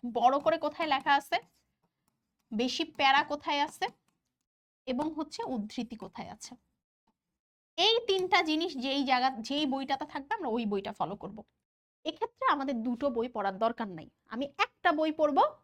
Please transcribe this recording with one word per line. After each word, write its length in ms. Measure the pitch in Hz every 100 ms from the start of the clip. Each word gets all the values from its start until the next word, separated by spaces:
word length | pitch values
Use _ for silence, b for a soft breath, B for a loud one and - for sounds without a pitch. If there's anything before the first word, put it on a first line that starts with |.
| 240
বড় 260 | 233 240 277
করে 200 | 294 330
কোথায় 300 | 320 294 320
লেখা 260 | 269 285
আছে, 220 | 285 285 349 - _ _ _ _ _ _ _ _ _ _
বেশি 300 | 214 247 -
প্যারা 380 | 330 - 277 269
কোথায় 380 | 294 294 311 294
আছে, 260 | 294 - - - _ _ _ _ _ _ _ _ -
এবং 280 | 254 302
হচ্ছে 280 | 302 302 - 453
উদ্ধৃতি 420 | 254 208 - 240 220
কোথায় 340 | 185 - -
আছে। 240 | - - 247 _ _ _ _ _ _ _ _ _ _ _ -
এই 240 | 381 453 -
তিনটা 360 | 381 370 403
জিনিস 340 | 311 311 349 269
যেই 280 | 254 269
জায়গা, 260 | 262 254 254
যেই 360 | 262 220 285 302
বইটাতে 380 | 269 269 277
থাকবে, 300 | 294 294 269
আমরা 140 | 440 311
ওই 180 | 226 226
বইটা 260 | 202 196
ফলো 240 | - 160 202
করব। 260 | - 214 - _ _ _ _ _
এক্ষেত্রে 420 | 311 311 466 _ 523
আমাদের 300 | 302 269 247
দুটো 280 | 226 240 285
বই 180 | 233 240
পড়ার 300 | 240 202 190
দরকার 300 | 226 233 220
নাই, 200 | 170 - _ _
আমি 180 | 226 277 -
একটা 340 | 415 _ 359
বই 200 | 311 311
পড়ব 260 | 311 302 285 554 -